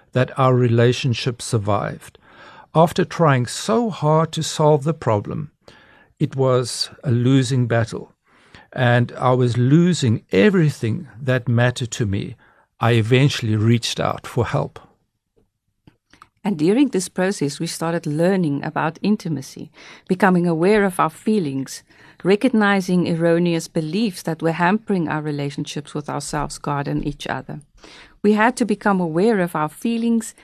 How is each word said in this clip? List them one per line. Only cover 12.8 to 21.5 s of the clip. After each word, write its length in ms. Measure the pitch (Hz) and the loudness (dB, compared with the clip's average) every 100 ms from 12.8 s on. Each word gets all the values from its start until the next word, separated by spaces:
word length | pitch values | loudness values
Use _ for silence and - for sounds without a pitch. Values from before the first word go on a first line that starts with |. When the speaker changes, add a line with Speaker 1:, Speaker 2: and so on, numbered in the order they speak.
Speaker 1:
I 120 | 117 | 2
eventually 640 | 117 110 127 139 - 110 107 | 2 4 4 2 0 -2 0
reached 440 | 110 120 - - | 2 2 0 -4
out 260 | 101 - - | -4 -4 -6
for 200 | 127 107 | -4 -2
help. 320 | 143 147 - _ _ _ _ _ _ _ _ _ _ _ _ _ _ - _ 202 | -2 -4 -10 _ _ _ _ _ _ _ _ _ _ _ _ _ _ -20 _ -6
Speaker 2:
And 120 | 160 | 0
during 300 | 160 233 285 | 2 2 2
this 200 | 190 185 | 0 -4
process, 500 | - 185 202 143 - | -4 -2 -2 -4 -4
we 80 | 170 | -8
started 400 | - 165 170 160 | -4 -4 -4 -4
learning 560 | 147 175 196 160 143 | 0 2 2 0 -2
about 340 | 156 139 156 160 | -4 -4 -4 -2
intimacy, 720 | 190 208 170 135 - - - - - - - | -2 -2 -2 -8 -8 -16 -18 -20 -20 -18 -6
becoming 380 | 185 190 180 175 | 2 4 4 2
aware 380 | 160 180 214 | 2 2 4
of 160 | 196 180 | 2 0
our 100 | 156 | -2
feelings, 720 | - - 214 147 | -2 -2 -2 -2